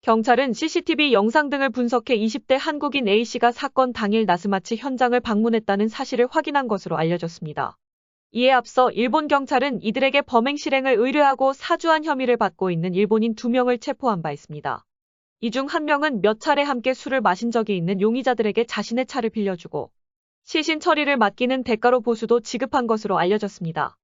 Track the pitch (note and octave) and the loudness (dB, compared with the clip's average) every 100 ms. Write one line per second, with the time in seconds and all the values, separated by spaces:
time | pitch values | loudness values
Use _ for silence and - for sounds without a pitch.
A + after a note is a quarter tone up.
0 | - A3+ A3+ A#3+ C4+ G#3+ D#4 F4 - D4+ | 2 2 4 2 2 -2 -2 -2 -2 0
1 | D4 A3 G#3+ D4+ C#4+ C#4 C4+ A#3+ A#3+ B3 | 4 4 4 2 0 0 -2 0 0 -2
2 | A#3 A#3 A3 A3+ _ C4 D#4 D4 D4 C#4 | 0 0 0 -4 _ 0 0 -4 -2 -2
3 | A3+ G#3 A#3 A#3+ A#3+ A#3+ C#4 - B3+ A3+ | 2 2 0 0 0 0 -4 0 0 0
4 | G#3 A3 G#3 F3 G3+ G3 - A3+ C4+ B3+ | 0 2 2 0 0 -4 -4 -6 -4 0
5 | B3+ B3 A#3+ G#3 A3+ A3+ A3 G3 A3 G#3+ | 2 2 0 0 2 0 0 0 0 -2
6 | C4+ B3 B3 D#4+ D#4 C#4+ B3+ G3+ - D#3+ | -6 0 2 0 0 -2 -2 -4 -2 -2
7 | D#3+ F3 E3+ - D#3 D3+ C3 - _ _ | 0 -2 -4 -10 -10 -6 -8 -8 _ _
8 | _ _ _ A3+ B3+ C4 A#3+ - B3 - | _ _ _ 0 4 2 2 2 2 2
9 | A#3 D4+ D4+ C#4 C4+ C4 C#4 G#3+ G#3 B3+ | 0 0 2 0 2 0 0 -2 -4 0
10 | C4+ C#4+ C#4+ B3 B3 D4 D#4 C4+ C4 A#3 | 2 2 2 0 2 -2 -2 0 2 2
11 | B3 D4 C#4+ C4+ C4+ C4+ - E4+ E4 D#4 | 2 4 2 4 0 0 -4 -2 2 0
12 | D#4 C#4 B3+ A#3+ A3 _ F#3 E3 F3+ F3+ | 0 -2 0 2 0 _ -2 -2 -2 0
13 | G#3 A3 A3+ A3 B3 B3+ B3 B3 - C4+ | 2 2 0 -2 -2 0 2 0 -4 -4
14 | B3+ G3 D#3+ C#3+ - D3+ C#3+ B2 _ _ | -2 -2 -4 -10 -12 -10 -8 -8 _ _
15 | _ _ _ _ A#3 A#3 C#4 E4+ D4+ C#4+ | _ _ _ _ -4 -4 -4 -4 0 0
16 | D4+ A#3+ G3 G#3+ - C#4+ C#4+ B3+ B3+ C4 | 0 0 0 0 0 0 0 -2 -2 -4
17 | C#4+ C4 G#3 F3+ A#3 A#3 G#3+ G3 E3 G3 | -2 0 0 0 -2 -2 -2 -2 -2 0
18 | G#3 A#3+ C4 A#3 G#3+ G#3 A#3 - G#3 A#3 | 0 0 -2 0 0 0 -2 -4 -4 -4
19 | B3+ - A3+ A3 G3 F3+ - D3+ - _ | -4 -4 -4 -2 -4 -4 -8 -10 -10 _
20 | _ _ _ _ - D#4+ D#4 D#4 F4 D4+ | _ _ _ _ -6 -4 -2 -2 0 2
21 | C#4+ C4+ G#3 - B3 C4 B3+ A3 A#3+ B3 | 2 2 0 0 -2 -2 -2 0 2 2
22 | A#3+ A3+ A3 A#3 A#3 B3 C4 C#4+ A#3 A3 | 0 -4 0 0 0 -6 -2 -2 0 -2
23 | G3+ F3+ F3 G#3 G3+ - E3 D#3+ C#3 _ | 0 0 2 0 -4 -8 -8 -4 -6 _